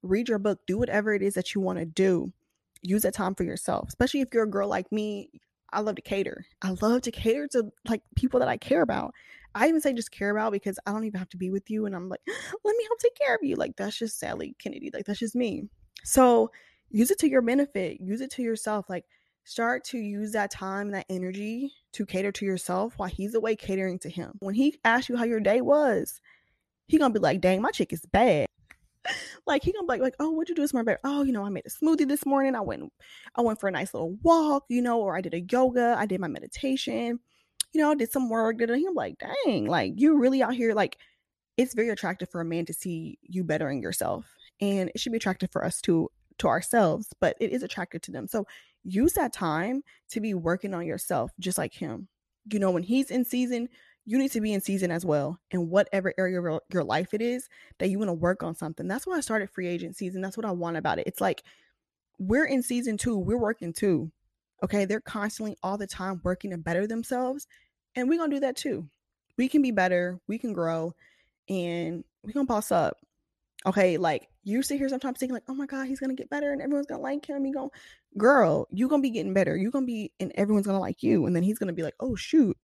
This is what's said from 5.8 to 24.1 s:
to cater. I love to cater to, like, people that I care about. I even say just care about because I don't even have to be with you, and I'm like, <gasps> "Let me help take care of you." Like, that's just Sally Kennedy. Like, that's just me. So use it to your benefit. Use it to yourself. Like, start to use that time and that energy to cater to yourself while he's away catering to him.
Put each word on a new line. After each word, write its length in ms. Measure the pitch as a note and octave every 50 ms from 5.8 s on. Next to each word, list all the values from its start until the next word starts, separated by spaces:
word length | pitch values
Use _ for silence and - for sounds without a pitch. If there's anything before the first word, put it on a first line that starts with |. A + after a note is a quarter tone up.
| G#3+ G#3+ G3+
to 60 | -
cater. 440 | - - G3 G3 G3 - - - F#3 _ _ _
I 140 | - F#3+ F#3 F3+
love 200 | - G#3+ A#3+ B3+ B3
to 80 | A#3+
cater 360 | - - - A3+ A3+ C#4+ D4 C#4+ -
to, 180 | B3+ A3 G#3 _ _ _
like, 140 | - A3+ G#3 _ _ -
people 240 | - - B3+ - B3
that 100 | B3+ -
I 80 | A#2
care 240 | - - - C4 E4+
about. 320 | D#4+ A#3 - - - - - - - - - - - - _
I 140 | G#3 A3+
even 140 | D#4 E4 D#4
say 120 | D4+ D4 C4
just 180 | A#3 A3+ -
care 180 | - - G3 G3+
about 220 | G#3 G#3+ G#3+ A3+ G#3
because 260 | G3+ - G3+ F#3+ - -
I 60 | -
don't 120 | G3+ G#3+ A3+
even 160 | A3 G#3 F#3
have 100 | F#3 -
to 80 | -
be 140 | F3+ F#3 F#3
with 180 | F#3+ G3 - -
you, 160 | A3 G#3+ G#3+
and 100 | G#3 G3
I'm 140 | F3+ F3 F#3
like, 120 | F#3 - _
<gasps> 20 |
"Let 500 | - G#4+ - - - - - _ G#4 G#4+
me 60 | A#4 A4+
help 140 | G#4+ A#4 A#4
take 160 | - A#4+ B4
care 200 | - D5 C5+ A#4
of 80 | A4 F#4+
you." 120 | - -
Like, 180 | - - - -
that's 240 | - G3 G#3 A3 -
just 180 | A#3 A3 -
Sally 380 | - - F3+ F3+ - - - - _
Kennedy. 300 | - G3 - - - - -
Like, 120 | - G3
that's 140 | - G3+ -
just 160 | A#3 A3 -
me. 280 | B3 B3 A3 - - - G#3 _ _ _ _ _ - _
So 480 | - - C#4 C4 B3 A#3+ A3+ A3+ A#3 _ - _ _ _ _ _ _
use 220 | - G#3 A#3 C4
it 80 | G4 G4
to 100 | - D4+
your 120 | C4 C4
benefit. 600 | A#3+ A#3 B3 C#4 C#4+ C#4 _ G3+ F#3 D#3 - -
Use 200 | F#3 F#3 G3+ A#3
it 100 | C4+ C4
to 100 | - -
yourself. 480 | B3 A3+ A3+ G#3+ - A3 G#3+ G#3 F#3+ -
Like, 160 | F#3 F3 - _ _ _ _ _ _ _ _
start 400 | - - - A#3 A3+ B3 B3+ -
to 120 | - -
use 340 | A#3+ A3 G#3 G3+ G3+ G#3+ G#3+
that 200 | G#3+ G#3+ G3+ G3+
time 360 | - - G3 F#3+ F#3+ G3 G3+
and 80 | G#3 G3+
that 100 | G3 - _
energy 640 | F#3+ F#3 F#3 F#3 F#3 G3 G#3 G#3+ A3+ A#3+ C4+ C#4 - _ _ _ -
to 120 | - G#3
cater 260 | - - F#3 F#3+ G3+
to 140 | G3 - G#3
yourself 480 | G3 F#3+ F3+ - - F3+ F#3 G3+ A#3 -
while 120 | - - F#3
he's 260 | - - F#3+ G#3 A#3
away 200 | A3+ G#3 A3+ A3
catering 420 | G#3+ - - F#3+ F#3+ F#3+ F#3+ F3+ F#3+
to 100 | -
him. 240 | E3